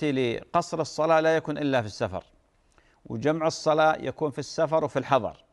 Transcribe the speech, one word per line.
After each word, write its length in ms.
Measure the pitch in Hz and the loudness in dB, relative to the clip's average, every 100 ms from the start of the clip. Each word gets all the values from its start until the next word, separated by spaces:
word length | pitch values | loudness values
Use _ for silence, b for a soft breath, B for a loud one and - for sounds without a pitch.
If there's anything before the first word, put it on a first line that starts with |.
لقصر 800 | 151 131 123 113 - 170 170 160 | 0 0 0 -2 -2 -2 -2 -4
الصلاة 400 | 156 - 160 160 | -4 -2 2 4
لا 160 | 160 160 | 4 2
يكون 220 | 151 147 | 0 -4
إلا 220 | 147 131 | 0 0
في 60 | 107 | -2
السفر، 380 | - 110 90 - _ _ _ _ b b b - | -4 -4 -4 -12 _ _ _ _ b b b -12
وجمع 400 | 117 131 160 160 | -4 0 0 0
الصلاة 500 | 156 160 156 156 - | -2 0 4 4 2
يكون 340 | 131 - 156 | -4 -4 -4
في 80 | 139 | -4
السفر 460 | 139 - 156 160 | -8 -2 0 0
وفي 140 | 151 139 | 0 -2
الحضر، 460 | 123 135 98 76 _ | 2 2 0 -8 _